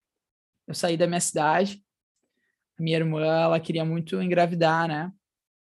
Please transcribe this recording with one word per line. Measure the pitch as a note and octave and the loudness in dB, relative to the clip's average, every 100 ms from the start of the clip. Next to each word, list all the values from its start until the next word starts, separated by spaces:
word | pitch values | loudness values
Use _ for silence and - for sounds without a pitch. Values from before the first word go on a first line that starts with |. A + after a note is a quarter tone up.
| _ _ _ _ _ _ - | _ _ _ _ _ _ -14
eu | |
saí | D#3 F3+ E3 | -4 -2 2
da | F3 | 2
minha | F3 | 0
cidade, | - E3 D3+ E3+ G3+ - _ _ _ _ _ _ _ _ _ - | -2 0 2 2 0 -4 _ _ _ _ _ _ _ _ _ -8
a | |
minha | D#3+ D#3+ | -2 0
irmã, | E3 D#3 | 0 0
ela | D#3 E3 E3 E3 | 0 2 2 0
queria | E3 E3 | 0 -4
muito | D#3+ E3 E3 F#3+ | -2 -4 -4 -4
engravidar, | F#3 F3 E3+ F3 D#3+ D#3+ E3 | 0 2 2 2 2 2 0
né? | D3+ F3 - _ _ _ _ _ | -2 -6 -12 _ _ _ _ _